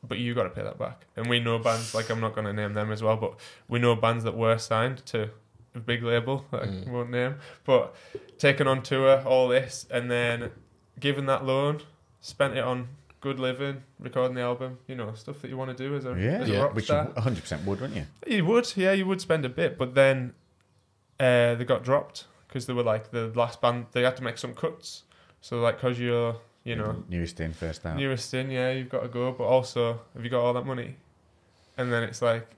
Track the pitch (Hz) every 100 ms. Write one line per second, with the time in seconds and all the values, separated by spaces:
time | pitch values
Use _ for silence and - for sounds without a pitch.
0 | 117 98 120 120 95 - 50 - - 120
1 | - - 117 120 117 117 113 113 113 110
2 | 113 113 113 107 107 104 104 104 107 107
3 | 110 110 110 - - - _ 120 120 113
4 | 113 117 113 110 113 113 - 110 120 131
5 | - 117 107 - _ _ - 120 113 120
6 | 117 117 117 139 143 127 - 95 95 123
7 | 120 123 123 143 - - - 127 - -
8 | - - - - 147 139 135 131 - 135
9 | 135 135 135 131 127 123 127 - - 123
10 | 123 120 120 120 120 - - _ _ -
11 | 143 139 135 135 131 131 143 151 - _
12 | _ _ - - 139 131 120 127 123 139
13 | _ _ 139 131 127 127 139 135 - _
14 | 127 127 127 127 123 123 131 127 - 127
15 | 107 110 - 143 123 131 131 127 135 143
16 | 127 92 104 190 - 101 143 107 107 -
17 | - - 113 101 - 76 95 98 131 -
18 | 73 - - 214 165 233 240 196 185 196
19 | 190 190 175 160 135 123 165 - 160 131
20 | 135 135 123 - _ _ _ _ _ _
21 | _ _ 131 123 120 117 123 120 117 143
22 | - - - _ _ 135 117 123 120 110
23 | 110 120 113 113 120 - 120 120 117 123
24 | 123 127 123 113 123 120 165 160 - -
25 | _ _ _ _ - 120 117 110 127 120
26 | 120 120 117 113 - _ - 113 107 113
27 | - 87 82 - 80 80 82 80 85 80
28 | 139 127 - 131 131 131 127 131 123 131
29 | 117 120 127 123 117 131 127 - 117 117
30 | - 127 117 123 120 123 127 127 120 -
31 | _ _ _ _ _ _ _ - 123 120
32 | 113 113 120 113 113